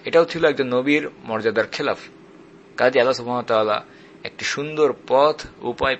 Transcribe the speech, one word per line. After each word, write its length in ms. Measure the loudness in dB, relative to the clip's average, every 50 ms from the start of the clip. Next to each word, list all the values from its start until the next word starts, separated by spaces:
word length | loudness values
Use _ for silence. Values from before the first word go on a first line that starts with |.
| -4
এটাও 200 | 0 2 2 2
ছিল 200 | 2 0 0 2
একজন 220 | 2 2 0 -2
নবীর 440 | -2 0 0 0 2 0 0 0 -4 -12 -14 -10
মর্যাদার 400 | -6 -4 -2 -2 0 0 0 -2 -2
খেলাফ। 260 | -4 -6 -4 -4 -4 -6 -8 -20 -20 -20 -20 -20 -20 -20 -20 -20 -20 -20 -20 -12 -2
কাজেই 240 | 0 2 2 4 4
আল্লাহ 120 | 4 2
সুবহানাহু 340 | 2 -2 -4 -6 -6 -4 -2
ওয়া 100 | 0 0
তাআলা 280 | 0 2 0 0 -2 -4 -8 -20 -20 -20 -20 -20 -16 -16
একটি 200 | -14 -12 -8 -8
সুন্দর 480 | -6 -6 -6 -8 -6 -2 0 0 0 0 -2 -4 0
পথ, 340 | 2 4 4 4 2 -2 -8 -18 -14 -10
উপায়, 360 | -8 -8 -4 -2 -2 -2 -2